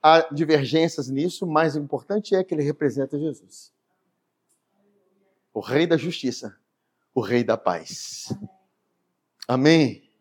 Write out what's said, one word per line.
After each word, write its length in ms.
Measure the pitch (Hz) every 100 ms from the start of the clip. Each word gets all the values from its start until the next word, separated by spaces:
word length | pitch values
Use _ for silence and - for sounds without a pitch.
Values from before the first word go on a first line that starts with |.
Há 200 | 156 165 165
divergências 720 | 143 156 151 131 160 165 - 131
nisso, 380 | 135 170 -
mas 300 | 180 151 160
o 40 | 147
importante 540 | 143 135 - 208 214
é 100 | 190
que 120 | 185
ele 80 | 156
representa 560 | 143 147 147 135 135 143
Jesus. 520 | 156 131 _ - - _ _ _ _ _ _ _ _ _ _ _ _ _ _ _ _ _ _
O 60 | 107
rei 260 | 104 135
da 120 | 170 160
justiça, 600 | 156 - 127 - 113 _ _ _ _ _ _
o 80 | 127
rei 220 | 101 120
da 140 | 113 113
paz. 760 | - 85 80 - - - - - 104 _ _ _ _ _ _ _ _ _ -
Amém? 600 | 127 143 165 131 101 _ _